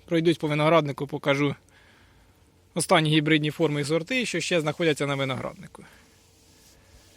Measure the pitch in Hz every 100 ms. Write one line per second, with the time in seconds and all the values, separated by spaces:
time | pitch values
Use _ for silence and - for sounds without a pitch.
0 | - 170 170 156 151 151 151 165 147 131
1 | 139 147 147 139 143 - _ _ _ _
2 | _ _ _ _ _ _ _ 170 - 175
3 | 156 156 151 156 151 - 156 147 139 165
4 | 165 254 214 170 - 175 151 143 165 143
5 | 143 139 135 120 - - - - - -
6 | _ _ _ _ _ - - _ _ -
7 | -